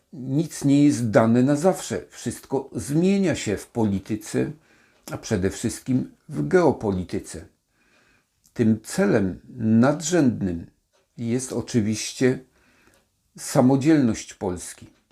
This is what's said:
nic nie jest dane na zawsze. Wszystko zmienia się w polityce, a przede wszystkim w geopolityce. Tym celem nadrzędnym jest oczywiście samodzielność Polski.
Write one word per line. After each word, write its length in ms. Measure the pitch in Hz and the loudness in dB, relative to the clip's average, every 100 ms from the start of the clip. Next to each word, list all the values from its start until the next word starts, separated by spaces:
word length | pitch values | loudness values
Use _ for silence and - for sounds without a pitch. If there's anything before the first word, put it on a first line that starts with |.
| _ | _
nic 500 | 151 127 139 160 - | -14 -4 -2 -2 -2
nie 220 | 139 143 147 | 2 4 4
jest 240 | 117 117 | 4 2
dane 340 | 117 113 120 | 4 4 4
na 120 | 131 143 | 4 2
zawsze. 500 | 190 190 - 104 - | 0 -2 -6 -8 -10
Wszystko 600 | - - - - 135 - - | -10 -8 -8 -6 -6 -6 -10
zmienia 600 | 95 151 185 196 180 127 | -2 2 2 2 0 -2
się 220 | 110 95 | -4 -4
w 100 | - | -4
polityce, 840 | 120 110 95 - 107 - 127 135 156 _ _ _ _ - | -2 0 -2 -4 -8 -6 -4 -4 -6 _ _ _ _ -14
a 60 | - | -12
przede 320 | - 104 95 | -4 -2 -2
wszystkim 600 | - 113 - - 127 131 _ - | -4 -8 -6 -2 -2 -4 _ -12
w 180 | 147 147 | -8 0
geopolityce. 960 | 180 160 - 110 92 87 98 - 90 92 _ _ _ _ _ _ _ _ _ _ | 4 4 2 -2 -4 -4 -8 -10 -16 -18 _ _ _ _ _ _ _ _ _ _
Tym 260 | - 110 110 | 0 2 2
celem 560 | - - 202 123 95 80 - - | -4 -2 2 2 0 -6 -14 -6
nadrzędnym 1080 | 113 113 127 151 165 175 131 104 95 85 - _ _ _ _ - | 2 4 4 2 0 2 2 0 -4 -6 -10 _ _ _ _ -10
jest 360 | 117 127 127 | -4 -4 -4
oczywiście 840 | 120 117 120 104 107 - - 127 131 - _ _ _ _ _ _ _ _ - | -8 -2 -2 0 -4 -6 0 0 0 -8 _ _ _ _ _ _ _ _ -16
samodzielność 960 | - - 127 135 143 156 120 - - | -2 4 4 4 4 4 2 0 -8
Polski. 540 | - 92 87 - - - _ _ | -8 -6 -6 -10 -18 -20 _ _